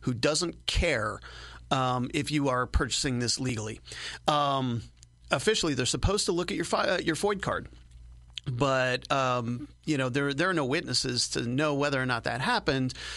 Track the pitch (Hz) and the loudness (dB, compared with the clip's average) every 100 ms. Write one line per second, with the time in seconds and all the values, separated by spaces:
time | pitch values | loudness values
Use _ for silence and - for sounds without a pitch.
0 | 131 117 147 156 175 - - - 175 120 | -4 2 2 2 0 -4 -2 2 2 2
1 | 107 101 - - - - - 135 127 123 | 0 -4 -12 -16 -16 -18 -2 0 2 0
2 | 123 151 120 147 139 123 123 - 131 - | 0 -2 0 0 2 2 0 0 0 0
3 | 143 120 120 - 127 110 107 110 - - | 0 0 0 0 -2 -4 -6 -10 -14 -12
4 | - - - 147 143 135 131 117 - - | -12 -2 2 4 4 2 0 -2 -6 -18
5 | - - - 151 208 220 165 127 123 131 | -20 -20 -4 0 2 2 2 0 0 2
6 | 180 202 - 175 180 - 165 196 - 180 | 2 2 2 0 0 -2 0 0 2 0
7 | - 151 202 208 - 90 - - - - | 0 0 0 0 -2 -2 -4 -16 -20 -20
8 | - - - - 135 123 139 131 127 127 | -20 -20 -18 -10 -6 0 2 4 2 0
9 | - 139 127 123 117 120 294 - - 143 | 0 0 2 0 -2 -6 -10 -10 -2 0
10 | 131 131 143 139 185 170 127 156 131 123 | 2 0 0 2 0 2 0 0 0 -2
11 | 131 123 - 135 120 131 156 143 143 135 | 0 -2 -2 -2 -2 0 2 2 2 0
12 | 127 120 123 117 185 240 - 135 127 - | 0 0 -2 -2 0 0 2 2 0 -2
13 | - | -10